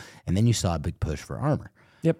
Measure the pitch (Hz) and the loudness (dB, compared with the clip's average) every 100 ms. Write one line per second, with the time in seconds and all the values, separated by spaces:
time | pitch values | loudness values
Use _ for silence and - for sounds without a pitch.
0 | - - - 90 117 110 101 80 73 - | -16 -12 -2 2 4 4 0 0 -4 -4
1 | - 73 - 60 143 131 - _ _ _ | -4 -4 -8 -4 -2 -2 -4 _ _ _
2 | 165 | 0